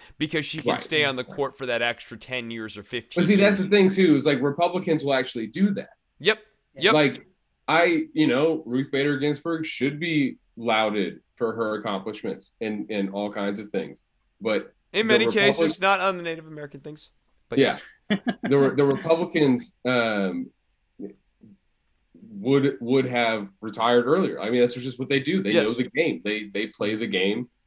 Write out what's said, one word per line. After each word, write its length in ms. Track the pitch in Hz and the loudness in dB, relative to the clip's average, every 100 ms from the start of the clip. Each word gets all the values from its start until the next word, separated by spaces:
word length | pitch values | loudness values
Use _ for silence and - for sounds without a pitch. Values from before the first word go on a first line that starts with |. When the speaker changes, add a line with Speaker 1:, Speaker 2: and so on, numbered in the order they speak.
| - - | -16 -8
Speaker 1:
because 280 | 151 165 143 | -4 -4 -6
she 160 | 156 | -6
can 100 | 123 | -2
Speaker 2:
Right. 100 | - | -2
Speaker 1:
stay 220 | - 156 | -2 0
on 140 | 147 127 | 0 -2
the 80 | 123 | -8
court 320 | - 135 - | -4 -6 -4
for 80 | 127 | -4
that 160 | 117 | -2
extra 360 | 117 117 - 117 | -2 -4 -10 -16
ten 340 | - 127 117 | -10 -8 -8
years 260 | 113 110 107 | -10 -10 -12
or 60 | |
fifteen 380 | 101 120 - - | -10 -10 -6 0
Speaker 2:
But 40 | 185 | 4
see, 100 | 202 | 4
that's 220 | 202 196 | 4 2
Speaker 1:
years. 100 | 190 | 2
Speaker 2:
the 60 | 202 | 4
thing, 140 | 185 | 4
too, 260 | 190 180 139 | 4 4 4
is, 100 | 151 | 4
like, 160 | 135 | 0
Republicans 600 | 143 143 175 180 180 156 | 0 0 -2 -2 -2 -2
will 120 | 143 131 | 0 -2
actually 320 | 127 123 110 | -2 -6 -6
do 240 | 147 202 | 0 0
that. 160 | 196 - _ _ - | 0 -8 _ _ -4
Speaker 1:
Yep. 200 | 156 220 - _ _ - | 0 0 -4 _ _ -2
Speaker 3:
Yeah. 60 | |
Speaker 1:
Yep. 100 | 185 | 2
Speaker 2:
Like, 340 | 220 143 120 - _ _ _ - | 4 4 0 -16 _ _ _ 0
I, 380 | 156 175 160 156 | 2 4 2 -2
you 140 | - 151 | 0 2
know, 360 | 123 160 160 117 | 4 2 0 -4
Ruth 260 | 127 135 | -4 -2
Bader 260 | 135 143 143 | -2 0 0
Ginsburg 480 | 147 147 170 165 156 | -2 -2 -4 -6 -6
should 340 | - 143 147 | -4 -4 -2
be 380 | 170 156 131 - _ - | -2 0 -2 -4 _ -8
lauded 640 | 117 110 110 104 90 - _ - | 0 2 2 0 -4 -6 _ -6
for 180 | 117 | -4
her 220 | 107 110 107 | -2 -4 -4
accomplishments 760 | 107 95 104 104 104 - - - | -4 -6 -8 -8 -8 -10 -12 -10
in, 240 | 110 107 - | -6 -6 -6
in 200 | 107 98 | -4 -4
all 200 | 98 104 | -4 -6
kinds 300 | 104 101 101 | -4 -6 -6
of 100 | 104 | -6
things. 340 | 98 78 - _ _ _ - | -6 -6 -14 _ _ _ -8
But 340 | 110 104 - _ _ | -2 -2 -4 _ _
Speaker 1:
In 140 | 185 226 | -2 2
Speaker 2:
the 60 | |
Speaker 1:
many 120 | 233 226 | 4 4
Speaker 2:
Republic- 180 | 214 202 208 | 2 2 4
Speaker 1:
cases, 220 | 160 165 | 0 2
not 180 | 190 196 | 2 2
on 180 | 190 180 | 0 -2
the 60 | |
Native 240 | 170 160 160 | -6 -8 -10
American 320 | 151 147 143 | -14 -14 -14
things. 300 | 151 151 - _ _ _ - | -16 -16 -20 _ _ _ -4
But 100 | 123 | 2
Speaker 2:
Yeah. 180 | 123 - - - - | 2 0 -10 -14 -4
Speaker 1:
yes. 120 | 202 - - | -4 -4 -4
Speaker 2:
The, 300 | - 139 135 131 | 2 4 4 4
the 100 | 143 | 2
Republicans, 880 | 135 160 165 175 170 143 123 - _ 127 | 2 2 2 2 2 2 2 -2 _ 0
um, 640 | 127 113 104 95 87 87 _ _ _ _ - 101 - _ _ 220 202 _ _ _ _ _ - - | 2 2 0 0 -2 -8 _ _ _ _ -16 -16 -16 _ _ -20 _ _ _ _ _ _ -20 -18
would, 460 | 101 110 139 139 135 | -8 2 2 2 -2
would 260 | 117 135 127 | 0 2 2
have 440 | 120 117 110 98 - | 0 0 0 -6 -12
retired 440 | 110 101 117 120 120 | -10 -2 4 4 4
earlier. 340 | 170 185 - | 2 2 -2
I 100 | 101 | -2
mean, 120 | 123 | 2
that's 140 | 123 123 | 2 0
just 240 | 131 127 | -8 -8
what 100 | 131 | -2
they 100 | 139 | -2
do. 220 | 135 190 | 0 -2
They 80 | 196 | 2
Speaker 1:
Yes. 160 | 165 110 | 2 2
Speaker 2:
know 60 | |
the 160 | 120 123 | 0 -4
game. 320 | - 170 - | 0 -2 -2
They, 220 | 101 107 104 | -4 -6 -6
they 140 | 101 110 | -6 -6
play 280 | - 104 107 | -4 -4 -2
the 120 | 113 | -2
game. 420 | 95 95 110 123 _ | 0 0 0 -6 _